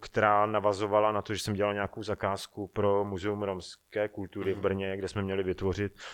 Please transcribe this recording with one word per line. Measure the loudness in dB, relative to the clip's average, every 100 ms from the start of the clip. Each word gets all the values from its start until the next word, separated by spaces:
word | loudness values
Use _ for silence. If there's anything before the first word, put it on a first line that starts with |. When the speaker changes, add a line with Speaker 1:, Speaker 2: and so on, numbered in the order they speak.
Speaker 1:
která | -6 0 4 4 4
navazovala | 2 2 2 2 4 4
na | 2
to, | -2
že | -4
jsem | -2
dělal | 0 0
nějakou | 0 -4 -6
zakázku | -6 -2 -2 -2 -6 -10 -8
pro | 0 4 4
Muzeum | 2 -2 -2 -2
romské | -2 -4 -6 -16 _ -2 -2
kultury | -4 -8 -6 -4
v | 0
Speaker 2:
Mhm. |
Speaker 1:
Brně, | 0 0 -2 -4
kde | -4
jsme | -4
měli | -2 -2
vytvořit | -2 -2 -2 0 -2 -6 -18